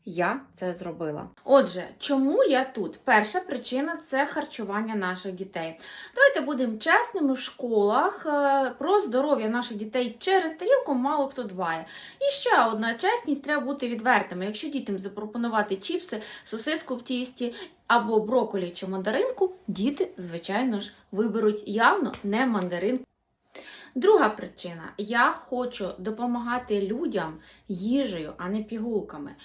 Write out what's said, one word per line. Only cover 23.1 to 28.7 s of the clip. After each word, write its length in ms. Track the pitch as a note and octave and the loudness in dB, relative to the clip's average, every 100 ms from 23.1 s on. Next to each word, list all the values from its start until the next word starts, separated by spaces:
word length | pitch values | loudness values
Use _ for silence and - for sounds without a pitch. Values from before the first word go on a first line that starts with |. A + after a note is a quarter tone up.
| _ _ _ _ - - - - B3+ | _ _ _ _ -20 -20 -20 -10 2
Друга 320 | F#4+ G4+ G#3+ | 6 8 6
причина. 640 | - - - F3+ E3 D#3+ - | 0 -12 -12 -12 -12 -14 -10
Я 340 | G#3 A#3 C#4+ | -2 2 2
хочу 600 | D4+ - B3 A#3+ - F3+ - | 2 -6 -4 -4 -4 -8 -6
допомагати 840 | F#3 A3 A#3+ A#3+ A#3 B3 A#3+ G3+ | -8 -4 -2 -2 -2 -4 0 -2
людям 580 | G3 A#3+ D#4+ G#3 D#3+ D#3+ - - - | 0 -2 -2 -2 -4 -8 -18 -20 -10
їжею, 680 | F3+ G#3 C4+ A#3+ F3 D3+ - | -6 0 0 0 -4 -8 -8
а 120 | F3 | -6
не 140 | G#3+ | -4
пігулками. 720 | G#3+ | -4